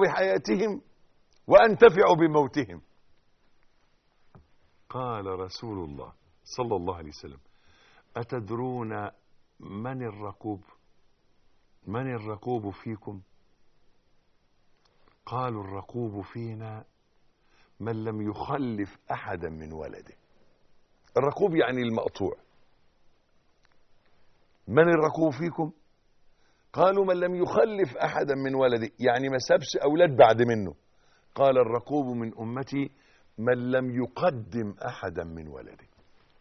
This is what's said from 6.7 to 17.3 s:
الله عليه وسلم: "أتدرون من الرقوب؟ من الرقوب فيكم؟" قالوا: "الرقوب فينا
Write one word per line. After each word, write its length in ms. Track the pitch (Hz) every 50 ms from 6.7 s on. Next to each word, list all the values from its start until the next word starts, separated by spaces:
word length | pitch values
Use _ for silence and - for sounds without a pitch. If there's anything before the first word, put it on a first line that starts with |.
| 110
الله 200 | 92 87 92 90
عليه 140 | 85 80 76
وسلم: 300 | 76 - - 80 69 69 _ _ _ _ _ _ _ _ _ _ _ _ _ _ - 117
"أتدرون 920 | 117 - 139 123 107 95 113 117 127 127 127 123 117 110 110 104 104 104 - _ _ _ _ - _ _ _ -
من 420 | - 78 95 101 113 127 131 131 123 113
الرقوب؟ 560 | 101 104 104 101 98 - - 110 104 92 - - _ _ _ _ _ _ _ _ _ _ _ _ _ _ _ _ _ _ _ _ _ _ _ 95
من 280 | 101 120 131 131 123
الرقوب 540 | 113 104 110 107 98 - 123 123 113 104 101
فيكم؟" 520 | 95 - - 117 110 - - 110 101 95 95 _ _ _ _ _ _ _ _ _ _ _ _ _ _ _ _ _ _ _ _ _ _ _ _ _ _ _ _ _ _ _ _ _ _ _ _ _ _ _ _
قالوا: 380 | - 117 123 127 127 113 107 101
"الرقوب 580 | 95 98 98 95 - - 120 120 110 101 101
فينا 640 | 95 - - 117 117 113 110 107 113 110 107 110 - - _ _ _ _ _ _ _ _